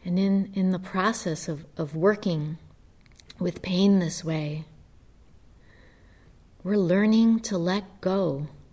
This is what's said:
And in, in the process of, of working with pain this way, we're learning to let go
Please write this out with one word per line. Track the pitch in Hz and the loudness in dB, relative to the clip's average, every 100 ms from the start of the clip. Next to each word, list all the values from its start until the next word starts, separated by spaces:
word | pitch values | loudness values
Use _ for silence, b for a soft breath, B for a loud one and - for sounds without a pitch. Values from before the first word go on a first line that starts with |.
| 185 | -2
And | 180 | 0
in, | 196 196 190 - | 2 0 0 0
in | 185 | 0
the | 185 | 0
process | 185 190 190 226 185 156 - | -4 -2 0 -2 -4 -6 -6
of, | 151 160 - | -8 -10 -8
of | 156 156 | -6 0
working | 180 208 208 165 151 160 - - - - - - - - | 2 2 -2 -2 -4 -8 -14 -20 -20 -20 -20 -20 -20 -6
with | 175 170 | -6 -6
pain | - 180 202 196 | -4 2 4 4
this | 170 - | 2 -4
way, | 160 160 151 151 156 - - - - _ - - - b b b b b b b b b _ - | -6 -4 -4 -8 -12 -20 -20 -20 -20 _ -20 -20 -20 b b b b b b b b b _ -14
we're | 180 208 | -2 0
learning | 180 185 214 220 226 226 | 4 4 6 6 6 4
to | 226 190 | 0 -2
let | 170 190 196 - | 0 -2 -4 -6
go | 185 190 180 139 151 - - | -2 0 0 -2 -8 -12 -20